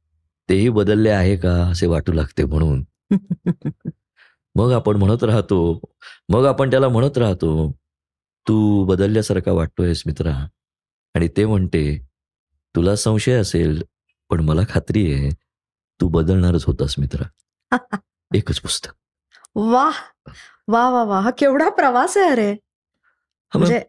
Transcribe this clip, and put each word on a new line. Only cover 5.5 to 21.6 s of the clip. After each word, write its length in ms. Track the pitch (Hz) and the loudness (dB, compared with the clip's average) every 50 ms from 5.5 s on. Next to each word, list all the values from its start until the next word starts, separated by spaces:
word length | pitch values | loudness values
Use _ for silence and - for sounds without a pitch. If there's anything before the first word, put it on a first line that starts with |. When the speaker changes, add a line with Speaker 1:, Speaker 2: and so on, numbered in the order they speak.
| 98 90 82 85 82 - - _ _ _ - - - _ _ - | 0 0 2 0 -2 -4 -8 _ _ _ -20 -20 -20 _ _ 0
Speaker 1:
मग 160 | 92 123 135 | 2 2 4
आपण 240 | 139 127 139 139 131 | 2 2 2 0 2
त्याला 200 | 131 131 135 127 | 2 2 2 2
म्हणत 280 | 117 113 131 147 - | 2 2 0 0 0
राहतो, 580 | 123 117 101 90 - - 80 78 80 78 76 - _ _ _ _ _ _ _ _ _ _ _ _ _ - | 0 0 0 0 0 -2 -2 0 0 -2 -4 -6 _ _ _ _ _ _ _ _ _ _ _ _ _ -2
"तू 380 | - 110 107 107 104 104 101 95 | 0 2 2 2 2 2 2 2
बदलल्यासारखा 640 | 92 95 90 98 98 107 110 104 - 98 92 - 92 | 2 2 2 2 0 2 0 0 0 -2 -2 0 0
वाटतोयस 520 | 90 85 80 - _ - 90 87 80 - - | 0 0 -2 -2 _ -2 -2 -2 -2 -2 -4
मित्रा," 420 | 80 76 - - 80 69 67 73 - _ _ _ _ _ _ _ _ _ _ _ _ - | -6 -6 -4 -4 -4 -4 -4 -6 -8 _ _ _ _ _ _ _ _ _ _ _ _ -4
आणि 140 | 82 85 82 - | -2 -2 0 0
ते 80 | 101 107 | 0 0
म्हणते, 600 | 107 107 95 92 82 - 80 73 73 73 69 - _ _ _ _ _ _ _ _ _ _ _ _ _ - | 2 2 0 0 0 -2 -2 -2 -2 -4 -6 -8 _ _ _ _ _ _ _ _ _ _ _ _ _ -2
"तुला 200 | 85 85 98 104 | 0 0 2 0
संशय 360 | 104 - 110 110 104 - 127 | 0 0 0 0 0 0 0
असेल 520 | 127 117 95 - - 85 82 78 78 80 - _ _ _ _ _ _ _ _ - | 0 0 0 0 -2 0 0 0 -2 -4 -6 _ _ _ _ _ _ _ _ -4
पण 100 | 87 82 | -2 0
मला 220 | 78 78 78 87 110 - | 0 0 2 0 0 0
खात्री 440 | - - - - - 107 98 78 69 | -2 -6 -4 -2 -2 0 0 0 -2
आहे 160 | 69 69 69 80 - _ _ _ _ _ _ _ _ _ _ _ - | -2 -2 -4 -6 -8 _ _ _ _ _ _ _ _ _ _ _ -4
तू 60 | 95 | -4
बदलणारच 560 | 85 82 85 78 90 92 92 87 87 85 78 - | 0 0 0 0 2 2 2 2 2 0 0 0
होतास 320 | 76 65 - 71 71 - | -2 -2 -2 -4 -6 -4
मित्रा." 300 | 71 69 65 - 71 - - _ _ _ _ _ _ _ - | -4 -6 -6 -6 -8 -10 -10 _ _ _ _ _ _ _ -4
Speaker 2:
<laughs> 640 | 247 247 - _ 220 196 _ _ _ _ _ - - | -4 -4 -4 _ -12 -12 _ _ _ _ _ -4 -4
Speaker 1:
एकच 240 | - - - - - | -4 -2 -2 -8 -8
पुस्तक. 300 | - - - - - - - _ _ _ _ _ _ _ _ - _ - - | -6 -8 -10 -8 -10 -16 -20 _ _ _ _ _ _ _ _ -20 _ -10 -6
Speaker 2:
वाह, 360 | 220 214 226 240 254 285 320 294 - - - _ _ _ - - - - - _ _ _ | -4 -2 0 2 2 2 0 -2 -6 -14 -18 _ _ _ -20 -20 -20 -20 -20 _ _ _
वाह, 220 | 208 220 233 247 254 | 0 0 2 2 2
वाह, 140 | 247 240 226 | 2 0 0
वाह. 180 | 208 196 190 | 0 0 0
हा 100 | 196 247 | 0 -2
केवढा 380 | 247 - 285 277 254 247 | 0 0 0 2 2 2